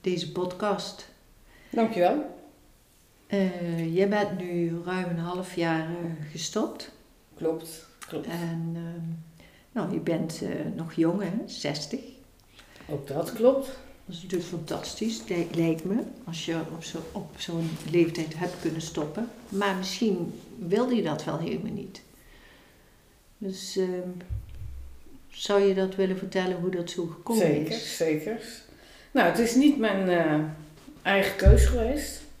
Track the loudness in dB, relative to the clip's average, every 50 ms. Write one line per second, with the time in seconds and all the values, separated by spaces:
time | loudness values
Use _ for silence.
0 | 0 0 -2 0 -2 -4 -4 -4 -4 -4 -4 -2 -2 0 0 -2 -4 -10 -12 -14
1 | -20 -20 -20 _ -20 -20 -20 -20 -20 -20 -20 -20 -14 -4 0 2 2 2 4 4
2 | 4 4 4 2 -2 -4 -10 -16 -20 -20 -20 _ -20 -20 -20 _ _ _ _ _
3 | _ _ _ _ _ _ 0 2 2 2 0 -2 -4 -2 -2 -2 -2 0 2 4
4 | 4 4 4 2 0 0 -2 -6 -4 -2 0 0 0 0 -2 -4 -4 -4 -2 -2
5 | -2 -2 -2 -4 -4 -4 -4 -6 -6 -6 -2 -2 0 2 2 0 0 -4 -4 -4
6 | -4 -6 -6 -6 -10 -10 -8 -8 -8 -4 -2 -2 -2 -2 -4 -10 -14 -16 -18 -20
7 | -20 _ _ _ _ _ -12 -4 -2 -2 -2 -2 -8 -12 -16 -16 -18 -20 -20 _
8 | -14 -10 -8 -8 -6 -6 -6 -4 -4 -4 -4 -4 -4 -4 -6 -6 -8 -8 -8 -8
9 | -6 -8 -8 -8 -10 -18 -20 -20 -20 -20 -20 -20 _ _ -6 -4 -4 -2 -2 -2
10 | 0 0 0 0 -2 -4 -4 -6 -6 -4 -4 -4 -4 -4 -6 -6 -8 -6 0 2
11 | 2 2 2 2 -2 -2 -2 -4 -4 -6 -10 -6 -4 -4 -4 -4 -6 -6 -8 -8
12 | -8 -12 -20 -20 -20 -20 _ _ _ -20 -20 -20 -20 -20 -20 -20 -10 -8 -8 -8
13 | -6 -4 -4 -4 -4 -4 0 6 6 6 6 6 -2 -6 -12 -14 -16 -20 -20 -20
14 | -16 -16 -14 -14 -8 -4 -4 -4 -4 -4 -6 -8 -6 -6 -6 -6 -6 -10 -6 -4
15 | -2 -2 -2 -4 -6 -4 -2 -2 -2 0 0 2 2 2 2 0 -2 -2 -2 0
16 | -2 -4 -10 -14 -12 -10 -10 -8 -4 -4 -4 -4 -4 -6 -8 -10 -12 -10 -10 -10
17 | -10 -8 -10 -10 -10 -10 -12 -12 -8 -6 -4 -2 -2 -2 -4 -6 -6 2 4 4
18 | 4 4 2 -4 -6 -6 -4 -4 -4 -4 -4 -4 -4 -4 -2 -2 -6 -4 -4 -4
19 | -4 -4 -4 -6 -6 -6 -8 -16 -14 -6 -2 0 2 2 0 0 -2 -4 -2 2
20 | 2 2 2 2 0 -4 -6 -12 -16 -16 -12 -8 -2 0 2 2 4 4 2 2
21 | 2 0 -2 -2 -2 -4 -4 -2 -2 -2 -4 -4 -4 -6 -6 -6 -8 -10 -14 -18
22 | -20 -20 -20 -20 -20 -20 -20 -20 -20 -20 -20 -20 -20 -20 -20 -20 -20 _ _ _
23 | _ _ _ _ _ -20 -14 _ -8 -8 -8 -8 -10 -4 -2 -2 0 0 -2 -4
24 | -6 -6 -8 -10 -8 -6 -8 -8 -6 -10 -12 -12 -10 -10 -10 -12 -12 -14 -16 -16
25 | -18 -18 -20 -20 -20 -18 -12 -10 -2 4 4 6 6 6 6 4 2 0 2 0
26 | 2 2 2 -2 -4 -2 -2 0 0 0 -2 0 -2 -2 -2 -2 -4 -4 -4 -4
27 | -4 -4 -6 -10 -4 0 2 4 6 6 4 2 2 -2 -4 -4 -6 -8 -2 0
28 | 2 2 2 0 -2 -4 -6 -6 -8 -12 -16 -16 -18 -20 -20 -20 -20 -20 -20 -20
29 | -20 0 4 4 6 6 6 4 4 6 6 8 8 8 8 6 2 2 2 2
30 | 4 4 6 6 6 6 4 4 2 0 -4 -10 -14 -20 -20 -20 -20 -20 -20 -4
31 | 0 4 4 4 4 2 0 8 10 10 12 12 10 6 6 4 2 2 0 -2
32 | -4 -6 -10 -12 -16 -18 -20 -20